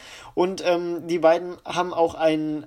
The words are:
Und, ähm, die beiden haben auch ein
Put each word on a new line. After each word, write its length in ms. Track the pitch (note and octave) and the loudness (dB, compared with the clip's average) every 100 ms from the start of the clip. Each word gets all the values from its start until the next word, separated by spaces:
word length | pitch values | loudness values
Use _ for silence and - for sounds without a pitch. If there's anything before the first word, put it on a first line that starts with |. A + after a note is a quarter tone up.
| - - - | -20 -20 -6
Und, 280 | - F#3 F#3+ | 0 0 0
ähm, 420 | D#3+ F3 F3 E3+ E3+ | 0 0 0 -4 -4
die 100 | E3+ | 2
beiden 380 | D#3+ E3+ F3+ F3 - | 4 4 0 -12 -6
haben 260 | E3 F3+ | -4 -2
auch 220 | E3 E3 | 0 0
ein 520 | D3 D#3+ D#3 D#3 D3+ | 2 0 2 -2 -6